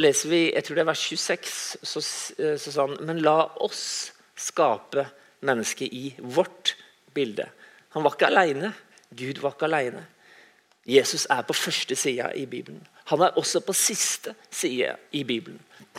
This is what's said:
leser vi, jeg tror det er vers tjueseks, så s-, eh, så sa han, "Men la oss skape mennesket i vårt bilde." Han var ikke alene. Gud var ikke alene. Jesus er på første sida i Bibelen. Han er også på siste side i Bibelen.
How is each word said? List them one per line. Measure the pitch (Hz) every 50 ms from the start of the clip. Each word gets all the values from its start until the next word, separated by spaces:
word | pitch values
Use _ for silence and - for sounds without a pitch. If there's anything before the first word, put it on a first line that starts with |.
| 156
leser | 147 135 - - 151 170
vi, | 170 165 160
jeg | - 151 151
tror | - 147
det | 165 160
er | 165
vers | 156 - -
tjueseks, | - 160 170 - - 175 - - - - - - - - - -
så | - - 156 151
s-, | - - - - - - -
eh, | 147 156 151 139
så | - 147 139
sa | 147 139 139
han, | 143 - -
"Men | 156 165 170 156
la | 151 151 160 160 - - - -
oss | - - - - - - - - - - _ _ _ -
skape | - - - - - 160 135 110 98 - - - 139 139 127 - - - _ _ _ -
mennesket | 139 131 117 107 - - - 135 - -
i | 123 131 139 127 -
vårt | - 123 127 160 185 - - - - - - - - - _ _ _ _ -
bilde." | 143 139 113 101 - - - - - - - - - _ _ -
Han | 160 156
var | 143 -
ikke | - 185 - 285
alene. | 196 185 160 139 139 170 214 214 - - _ _ _ _ _ 123
Gud | 117 127 131 139 131 143
var | 139 -
ikke | - 160 156
alene. | 160 147 131 123 123 - 165 - _ _ _ - - - - - _ _ _ _ _ _ _ -
Jesus | 123 135 120 - - 151 - -
er | 139 123 117
på | - -
første | - - 180 151 - - - -
sida | - - 147 123 123 123 - -
i | - 139 123
Bibelen. | 123 120 - - - - - - _ - - - 156
Han | 147 180
er | 175 - -
også | 214 - - 170
på | - - 185
siste | - - - 220 - - - - - - - 110 - - -
side | - - - 151 123 123 95 65 - - - - -
i | 143 139
Bibelen. | 123 123 113 90 - - - - _ - - - - -